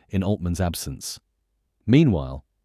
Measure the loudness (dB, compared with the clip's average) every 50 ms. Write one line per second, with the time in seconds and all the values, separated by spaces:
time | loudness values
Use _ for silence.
0 | _ _ -4 -2 0 0 -2 -2 -2 -4 -2 0 0 -2 -2 -4 -8 -10 -12 -12
1 | -12 -14 -14 -14 _ _ _ _ _ _ _ _ _ _ _ _ _ 4 4 6
2 | 6 6 4 0 -2 -6 -10 -12 -14 _ _ _ _